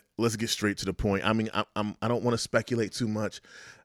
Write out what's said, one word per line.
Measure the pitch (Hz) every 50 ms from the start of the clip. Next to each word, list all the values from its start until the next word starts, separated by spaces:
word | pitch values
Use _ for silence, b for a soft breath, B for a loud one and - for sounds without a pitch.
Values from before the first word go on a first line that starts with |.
| - _ _
let's | - 113 117 110
get | 107 113 110
straight | - - 104 104 98 -
to | -
the | 95 87
point. | - - 104 98 98 -
I | 104 110
mean, | 113 110 110 -
I, | 101 107 - _
I'm, | 107 104 104 - -
I | -
don't | 113 123 110 104
wanna | 120 120
speculate | 110 - - - 113 110 - 120 117 110 90
too | - - 120
much. | 110 107 107 107 95 - - B B B B B B B B